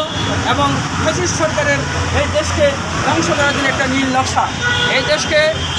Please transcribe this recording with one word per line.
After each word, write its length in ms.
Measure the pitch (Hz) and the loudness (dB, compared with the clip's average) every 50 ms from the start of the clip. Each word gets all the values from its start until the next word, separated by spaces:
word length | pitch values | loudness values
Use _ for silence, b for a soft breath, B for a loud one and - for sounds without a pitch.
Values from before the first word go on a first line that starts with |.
| 311 - 269 269 - - 262 - - - | 0 -4 -4 -4 -2 -2 -2 -2 0 0
এবং 260 | 247 277 285 277 277 277 - - - - - | 2 2 2 2 0 0 -2 -4 -4 -2 0
ফ্যাসিস্ট 320 | 311 320 339 359 339 - - | 0 0 0 -2 -2 0 0
সরকারের 420 | 320 311 311 302 294 294 285 277 - - - - - - - 262 | -2 0 0 0 0 0 0 0 -2 -4 -2 -2 -2 0 0 0
এই 60 | 294 277 277 | 0 0 0
দেশকে 380 | 294 311 - - - 294 285 277 - - - - - - | 0 0 0 0 2 2 2 2 0 -6 -4 -4 -2 0
ধ্বংস 220 | - 302 330 330 - | 0 2 2 2 0
করার 260 | 311 285 285 285 277 | 2 2 2 2 2
জন্য 140 | 247 277 269 | 0 0 0
একটা 200 | - - 269 262 | 0 0 0 0
নীল 300 | 254 269 269 262 254 262 | 0 0 0 2 2 0
নকশা। 300 | - - - - 196 - - - 240 247 247 240 247 240 | 0 0 0 0 0 0 -2 -2 0 0 0 2 0 2
এই 120 | 220 262 247 - | 2 0 2 2
দেশকে 460 | 302 302 - - 311 302 311 311 320 311 - - - | 0 0 0 2 2 2 4 2 0 -2 -4 -4 -2